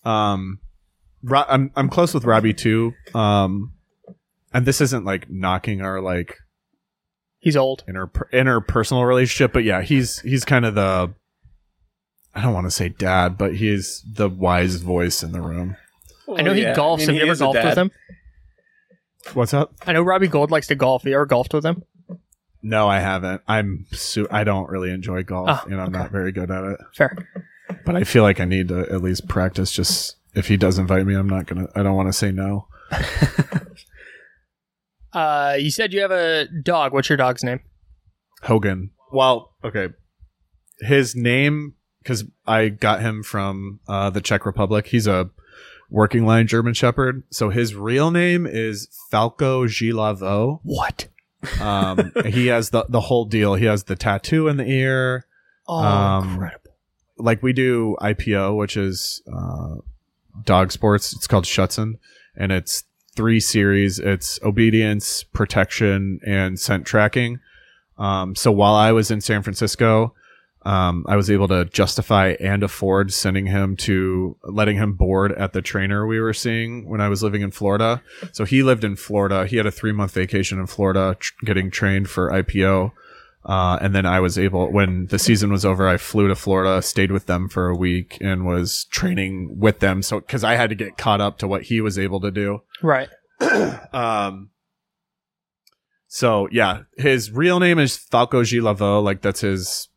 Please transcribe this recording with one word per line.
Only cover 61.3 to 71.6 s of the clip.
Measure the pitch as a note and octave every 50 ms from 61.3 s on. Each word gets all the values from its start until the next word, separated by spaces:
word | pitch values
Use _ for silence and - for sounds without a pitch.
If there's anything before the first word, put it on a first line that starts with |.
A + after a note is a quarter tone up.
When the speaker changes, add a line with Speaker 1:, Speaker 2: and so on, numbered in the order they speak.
| - G2+ F2
Speaker 1:
Schutzhund, | - - - F#2+ F#2 - - G#2+ A2 A2+ - _ _ _ _ _ _ _ -
and | G2 G2
it's | F#2+ F#2 F2 - - - - _ _ _ _ _ _
three | - A2 A2+ A2+ A2+
series. | G#2+ - - A2 G2+ G2+ G2 G2 G2+ G2 F#2 G2+
It's | - G2+ G2 F#2 - - - - -
obedience, | G#2+ G2+ G#2+ A2+ A2+ A2 A2 A2 G#2+ G#2+ G#2+ - - - - -
protection, | _ _ - G#2+ - - G#2 F#2+ - - - A2+ G2+ G2 G2 G2 G2 F#2+ - -
and | - G2+ G2 F#2+ F#2+ F#2+ F2+
scent | - - - F#2+ -
tracking. | - - G#2+ G#2 G#2 - B2+ B2 A#2 A#2+ B2 _ _ _ - _ _ _ _ _ _ _ -
Um, | G2+ G2 G2 F#2+ F#2+ F#2+ F#2+
so | - - B2
while | G#2+ G2+ G2+ G2+ G#2+
I | G#2+ G#2+ A2 A2+
was | A2+ G#2+ -
in | A2+ G#2+
San | - - A2 G#2 G2+
Francisco, | - G2 - A#2 G2+ - - B2 A2+ A2 A2 A2+ A2+ _ _ _ _ - _ _ _ _ _ _
um, | G2 G2+ F#2+ F#2 F2+ F2 F2 - -
I | G2 G2+
was | G2 F#2
able | G2+ G2 G2+ F#2
to | F#2+ F2+